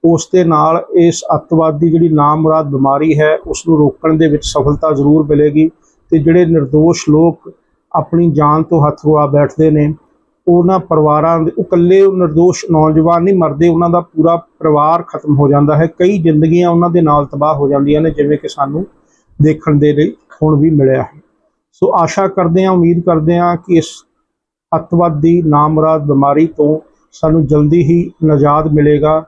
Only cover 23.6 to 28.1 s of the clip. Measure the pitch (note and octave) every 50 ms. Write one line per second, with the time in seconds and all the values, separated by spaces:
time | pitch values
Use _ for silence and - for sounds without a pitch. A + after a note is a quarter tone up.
23.6 | - - F3+ E3 D#3 - - - _ _ _ _ _ _ _ _ _ _ _ _
24.6 | _ _ - D#3+ E3 - F3 E3+ F3 E3+ D#3 D3 D3 E3 E3+ F3 E3 D#3 D3 D3
25.6 | D3 D3+ D#3 D#3 D#3 D#3+ D#3+ D#3 D3 D3 C#3+ C3+ C#3 C#3+ C#3+ D3+ D#3+ E3 D#3+ -
26.6 | D3+ D3 D#3 D#3 - _ _ _ _ _ _ - - D#3+ D#3 E3 D3+ B2+ D3+ D3
27.6 | D3 D3 D#3+ F3 D#3+ C3+ E3+ E3+ F3 -